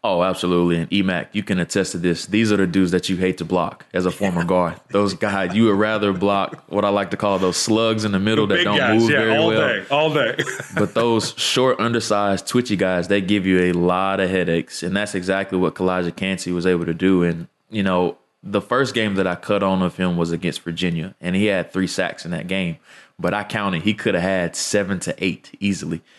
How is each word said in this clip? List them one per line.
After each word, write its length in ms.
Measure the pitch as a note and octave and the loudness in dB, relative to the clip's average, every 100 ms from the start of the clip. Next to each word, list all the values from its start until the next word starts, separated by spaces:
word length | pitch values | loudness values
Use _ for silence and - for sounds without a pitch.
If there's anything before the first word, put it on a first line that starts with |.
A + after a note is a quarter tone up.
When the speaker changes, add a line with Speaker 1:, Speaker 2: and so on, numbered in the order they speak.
Speaker 1:
Oh, 220 | A2+ F2+ | 0 2
absolutely. 540 | F#2 F2+ F2+ F2 F2 E2+ | 0 0 0 2 4 2
And 160 | E2 | 0
E-Mac, 420 | G2+ F#2+ F2+ - G#2 | 0 0 -2 -4 -6
you 80 | |
can 160 | G2+ F#2 | -2 -2
attest 320 | E2+ G2+ F#2 | 0 -2 -2
to 60 | F2 | 0
this. 280 | F2 E2 - | 0 0 0
These 260 | G#2+ A2 | 0 2
are 20 | G2+ | 2
the 100 | F#2 | 2
dudes 260 | F#2+ F#2 | 2 2
that 180 | F2+ - | 2 0
you 80 | F2+ | -2
hate 200 | F#2 F2+ | -2 -2
to 40 | |
block 420 | D#2+ F2+ E2+ - - | -2 -2 -2 -8 -8
as 120 | F#2 F2+ | -2 -2
a 60 | |
former 340 | E2+ G2+ F2 E2+ | -2 -2 -2 0
Speaker 2:
<laughs> 0 | |
Speaker 1:
guard. 340 | F#2 E2+ E2 _ | 0 0 -4 _
Those 220 | G2+ G2+ | 0 0
guys, 400 | F2+ G#2+ G2 F2+ | -2 -4 -2 0
you 120 | G2+ A2+ | 2 4
would 100 | G2+ | 4
rather 380 | G#2+ A2 G2+ | 2 2 0
block 500 | F#2+ G2+ G2 F#2+ - - | 0 0 0 -2 -8 -6
what 160 | F#2+ G2+ | -2 0
I 40 | |
like 220 | G2+ F#2+ | 0 -2
to 60 | - | -2
call 200 | G#2 F#2+ | 0 0
those 200 | F#2 F2 | 0 0
slugs 480 | - A2 A2+ A2 G#2+ | 0 2 2 0 0
in 80 | |
the 60 | G2 | 0
middle 280 | G2+ A2 G#2 | 2 2 2
Speaker 2:
The 60 | |
Speaker 1:
that 60 | G2+ | 2
Speaker 2:
big 40 | |
Speaker 1:
don't 140 | G2+ G#2 | 2 2
Speaker 2:
guys, 240 | A#2 A2 | 2 4
Speaker 1:
move 100 | A2+ | 4
Speaker 2:
yeah, 60 | A2+ | 4
Speaker 1:
very 200 | A2 A2 | 2 2
Speaker 2:
all 100 | A2 | 2
Speaker 1:
well. 200 | A2 B2 | 2 0
Speaker 2:
day, 180 | G#2+ F#2 | -2 -2
all 220 | C#3 D#3+ | 0 2
day. 240 | D3 A#2 B2+ C#3+ - | 2 0 -2 -6 -8
<laughs> 180 | - - | -8 -2
Speaker 1:
But 180 | G#2 | 0
those 400 | A2+ A#2 A2+ - - | 0 2 2 0 -4
short, 440 | - - B2+ - | -2 2 2 2
undersized, 680 | A2+ A#2 A2+ G#2 G2+ F#2+ - | 0 0 0 0 2 0 0
twitchy 300 | B2 B2 G2 | 0 0 0
guys, 320 | F#2 F2+ E2+ | 2 0 0
they 100 | G2+ | 0
give 260 | F#2 G#2 F#2+ | 2 0 4
you 140 | F#2 | 4
a 140 | F2+ | 4
lot 480 | F2 F2 F2+ F#2+ F#2+ | 2 2 2 0 0
of 80 | F#2 | 0
headaches. 540 | F#2 E2+ E2+ - - | 0 2 0 -2 -8
And 120 | F2+ F#2+ | -4 -2
that's 200 | G#2 F#2+ | -2 -4
exactly 420 | F2+ F#2+ F#2+ F#2 | -2 -2 0 0
what 180 | E2+ - | 0 0
Kalijah 400 | F#2 F2+ F2 - | -2 0 -2 -4
Kancey 380 | F#2+ F#2+ - | -4 -4 -4
was 120 | F2 F2+ | 0 2
able 200 | F2 E2+ | 0 0
to 80 | |
do. 300 | E2 F#2 F#2 | 0 2 4
And, 260 | F2 E2 E2+ _ _ | 2 0 -8 _ _
you 140 | G#2+ | -4
know, 340 | G2 F2+ F2+ - _ _ | 0 2 0 -4 _ _
the 200 | G2 G2+ | -4 -4
first 340 | - B2 C3+ A#2 | 0 0 0 0
game 200 | A2 F#2+ | 0 0
that 120 | F#2 | 0
I 80 | F2 | -2
cut 280 | - G#2 | -2 0
on 180 | G2 F#2 | 2 2
of 160 | F2+ - | 0 0
him 180 | F2+ E2+ | -2 0
was 160 | E2+ | -2
against 300 | E2+ F2 - | -2 -4 -6
Virginia, 520 | - E2 F#2 E2 F2+ - | -8 -4 -2 -2 -6 -8
and 160 | F2 F#2 | -4 0
he 120 | G#2 | 2
had 260 | F#2+ E2 | 0 -2
three 140 | F#2 F2+ | -2 -2
sacks 360 | - F2 - | -2 -4 -6
in 80 | E2 | -8
that 160 | E2+ F2 | -8 -4
game. 300 | F#2+ F2+ D#2+ _ - - - | -4 -4 -6 _ -20 -20 -6
But 140 | E2+ | -2
I 100 | G2+ | -2
counted, 380 | G#2+ A2 G2+ F2 | -4 -4 -2 -2
he 120 | F#2+ | -2
could 200 | G#2 - | -2 -2
have 100 | F#2 | 0
had 320 | F#2 F#2+ E2+ - | 0 0 -2 -4
seven 420 | - G#2 G2 F#2+ | -2 -2 0 -4
to 120 | F2 - | -6 -4
eight 300 | F#2 D#2+ - - | -4 -4 -12 -6
easily 420 | G2+ F2 E2 E2 _ | -4 -2 -4 -8 _